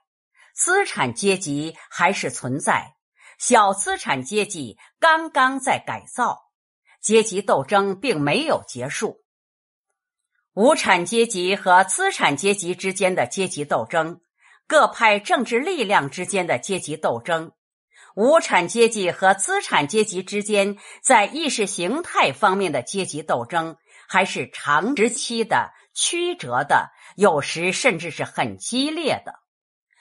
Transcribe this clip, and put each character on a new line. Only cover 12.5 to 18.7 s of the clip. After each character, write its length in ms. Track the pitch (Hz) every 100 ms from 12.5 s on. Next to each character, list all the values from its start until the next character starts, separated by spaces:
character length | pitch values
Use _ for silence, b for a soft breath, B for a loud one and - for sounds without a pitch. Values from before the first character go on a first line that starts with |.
| 202
级 180 | 170
之 200 | 180 190
间 200 | 190 185
的 140 | 175 123
阶 220 | - 185
级 160 | 143 143
斗 200 | 156 110
争， 320 | 170 160 175 _ _ b b b
各 200 | - 220
派 320 | - 226 202
政 240 | 202 330
治 160 | 226 240
力 240 | 311 349
量 260 | 196 190 139
之 160 | - 180
间 220 | 190 170
的 120 | 127
阶 200 | - 185
级 160 | - 151
斗 240 | 190 120
争， 320 | - 165 165 - _ _ _ b b b
无 240 | 240 330
产 300 | 330 202
阶 180 | 170